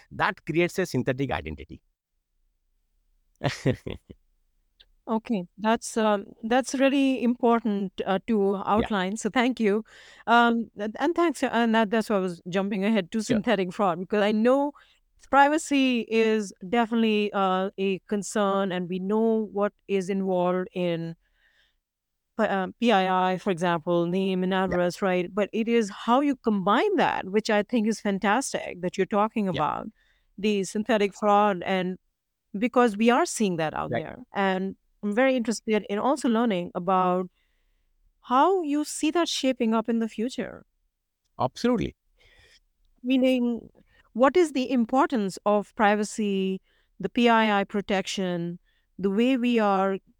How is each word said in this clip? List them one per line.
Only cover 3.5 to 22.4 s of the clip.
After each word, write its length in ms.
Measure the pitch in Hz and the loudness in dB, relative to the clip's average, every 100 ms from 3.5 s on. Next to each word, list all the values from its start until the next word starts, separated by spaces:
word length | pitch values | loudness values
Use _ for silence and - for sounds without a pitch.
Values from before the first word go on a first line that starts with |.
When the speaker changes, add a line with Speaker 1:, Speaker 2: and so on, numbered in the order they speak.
| - 135 117 - - _ - _ _ _ _ _ _ _ _ - | -2 -2 -2 -6 -14 _ -20 _ _ _ _ _ _ _ _ -6
Speaker 2:
Okay, 400 | 220 - 208 180 - | -6 -2 -6 -6 -4
that's, 400 | 214 233 - 233 | 0 0 -2 -2
um, 260 | 214 202 - - | 0 0 -4 -12
that's 300 | 220 254 247 | -2 0 0
really 480 | 262 269 277 269 254 | 0 2 2 2 2
important, 720 | 233 247 233 233 226 202 190 - - | 0 0 2 2 0 -2 -4 -6 -4
uh, 140 | 190 - | -2 0
to 260 | 220 196 | 0 2
Speaker 1:
Yeah. 80 | 196 | 0
Speaker 2:
outline. 540 | - 208 - 208 185 220 | 0 0 0 -2 -2 -4
So 100 | 208 | -4
thank 320 | 247 240 233 | 0 0 0
you. 240 | 214 214 - - - - - | 0 0 -4 -18 -20 -12 2
Um, 440 | 233 233 233 220 - | 4 4 2 -4 -8
and, 180 | 214 214 | -10 -2
and 160 | 294 | -2
thanks, 280 | 339 339 - | 2 0 0
uh, 80 | 254 | -2
and 220 | 233 233 | 0 2
that, 160 | 220 214 | 2 2
that's 180 | 226 214 | 0 0
why 80 | 202 | 0
I 40 | |
was 200 | 185 170 185 | 0 -6 -4
jumping 380 | 190 196 202 202 | -2 -2 0 2
ahead 260 | 220 170 | 0 0
to 60 | 226 | -4
Speaker 1:
Sure. 160 | 208 | 0
Speaker 2:
synthetic 400 | 220 240 202 180 | 0 2 0 0
fraud, 260 | - 202 165 | 0 0 0
because 220 | 185 208 | -2 0
I 100 | 202 | 2
know 400 | 214 233 269 285 - _ _ _ _ - | 2 2 2 0 -6 _ _ _ _ 0
privacy 760 | 269 285 311 - 277 262 240 - | 4 6 4 0 2 2 0 0
is 460 | 226 220 220 196 - 185 | 0 2 0 -2 -10 -2
definitely, 600 | 233 220 233 220 208 208 | 0 0 2 2 2 0
uh, 340 | 202 190 185 190 - | 0 0 0 -2 -2
a 220 | 196 185 - | -2 -2 -4
concern, 640 | 208 185 220 196 196 196 | -6 -4 -2 0 0 0
and 160 | 180 175 | -4 -4
we 100 | 185 | -4
know 520 | 190 214 226 220 208 | -2 0 2 0 -2
what 220 | 196 202 _ - | -2 -2 _ -4
is 200 | 196 180 | -4 -2
involved 600 | 196 190 180 175 180 185 | -2 0 0 0 0 -4
in, 420 | 185 175 165 165 165 _ _ _ _ _ _ _ _ _ _ _ | -4 -2 -2 -6 -12 _ _ _ _ _ _ _ _ _ _ _
uh, 300 | - | -4